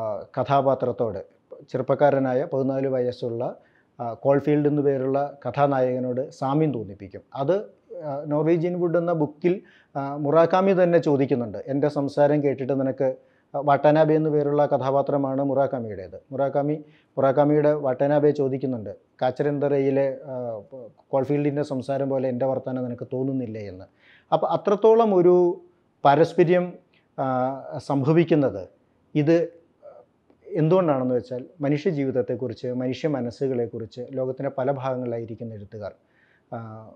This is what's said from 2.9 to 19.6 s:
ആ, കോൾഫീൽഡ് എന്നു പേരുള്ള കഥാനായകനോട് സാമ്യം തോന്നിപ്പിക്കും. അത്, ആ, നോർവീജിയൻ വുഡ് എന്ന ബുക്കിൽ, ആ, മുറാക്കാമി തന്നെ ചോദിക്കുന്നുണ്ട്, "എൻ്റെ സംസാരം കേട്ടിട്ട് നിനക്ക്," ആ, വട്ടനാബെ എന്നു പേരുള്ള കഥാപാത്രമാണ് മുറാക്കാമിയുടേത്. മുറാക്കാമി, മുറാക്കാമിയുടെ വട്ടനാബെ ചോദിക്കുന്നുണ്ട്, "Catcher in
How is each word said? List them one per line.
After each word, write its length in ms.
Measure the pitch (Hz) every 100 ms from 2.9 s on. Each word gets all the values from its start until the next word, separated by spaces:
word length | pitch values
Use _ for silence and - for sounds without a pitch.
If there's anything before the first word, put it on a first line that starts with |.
| 131 123 117 127 113 131 240 _ _ _ _
ആ, 140 | 120
കോൾഫീൽഡ് 540 | 113 135 139 143 147 147
എന്നു 140 | 147
പേരുള്ള 560 | 139 139 131 135 143 - 127
കഥാനായകനോട് 800 | 123 143 135 131 127 127 123 147
സാമ്യം 420 | - 135 143 160
തോന്നിപ്പിക്കും. 480 | 123 101 98 95 98 -
അത്, 260 | 127 139 190 208 _ _ 170
ആ, 220 | 156 139 151
നോർവീജിയൻ 540 | 147 160 170 170 175
വുഡ് 180 | 175 170
എന്ന 140 | 170
ബുക്കിൽ, 500 | 170 147 - 175 185 - _ _ 147
ആ, 200 | 139 143
മുറാക്കാമി 560 | 143 156 165 185 196
തന്നെ 260 | 185 180 170
ചോദിക്കുന്നുണ്ട്, 600 | 156 143 135 135 117 98 -
"എൻ്റെ 220 | 139 147
സംസാരം 540 | 143 139 139 143 147
കേട്ടിട്ട് 380 | 139 123 131 135
നിനക്ക്," 360 | 131 127 135 131 _ _ _
ആ, 80 | 143
വട്ടനാബെ 500 | 139 139 151 151 156
എന്നു 160 | 156 156
പേരുള്ള 360 | 151 143 147 143
കഥാപാത്രമാണ് 800 | 143 127 135 139 143 135 135
മുറാക്കാമിയുടേത്. 720 | 139 135 139 135 113 98 90 92 _
മുറാക്കാമി, 520 | 131 139 135 143 151 - _ _ -
മുറാക്കാമിയുടെ 540 | 135 131 147 151 147
വട്ടനാബെ 580 | 151 139 127 143 147 147
ചോദിക്കുന്നുണ്ട്, 640 | 143 135 135 135 123 104 95 _ _
"Catcher 280 | 127 123 147
in 80 | 143